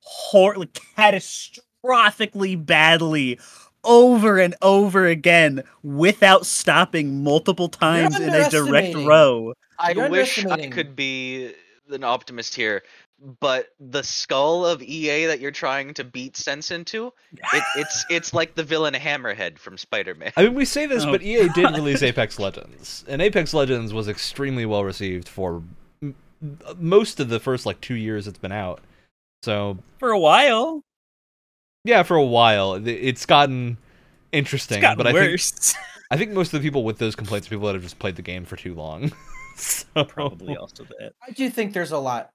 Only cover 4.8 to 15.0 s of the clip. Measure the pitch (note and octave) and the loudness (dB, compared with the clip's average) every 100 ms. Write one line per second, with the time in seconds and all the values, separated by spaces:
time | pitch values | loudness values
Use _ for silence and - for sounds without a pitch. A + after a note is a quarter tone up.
4.8 | G3+ F#3+ F#3 E3 E3+ E3+ D#3 C3+ - _ | 4 4 2 4 6 6 6 2 -10 _
5.8 | D3 C#3+ F3 - G3 F#3+ F#3+ - - D#3 | -10 2 2 6 6 6 4 -4 2 2
6.8 | F3+ E3+ D3 C#3 C#3+ D3+ E3 F#3 F3 - | 2 0 -4 -2 2 2 2 -2 -4 0
7.8 | E3 E3 E3 - D#3+ - - D#3 D3 C#3+ | 0 2 2 0 0 2 2 2 2 2
8.8 | F3+ E3 C#3+ D#3 D3 A#2+ A2+ B2+ _ - | 2 -2 6 8 8 4 -4 -12 _ -4
9.8 | F3 F3 C4+ D#4 C4 - G3 E3 C#3+ D3 | -2 0 0 0 0 -2 -4 -4 -6 -8
10.8 | D3 C3+ C3+ C3 B2+ C3 B2+ D#2+ _ _ | -8 -6 -8 -6 -8 -10 -12 -16 _ _
11.8 | C#3+ C#3 B2+ B2 - B2 A#2 - A2+ G2+ | _ -8 -4 -4 -6 -12 -12 -6 -4 -4
12.8 | _ - _ _ C#3 B2+ D3 C3 B2 _ | _ -20 _ _ -20 -6 -4 -2 -6 _
13.8 | C3+ C3+ C3+ - - C#3 C#3+ E3+ F3 D#3+ | -10 -8 -6 -8 -4 0 0 0 0 -4
14.8 | B2 D#3 | -6 -8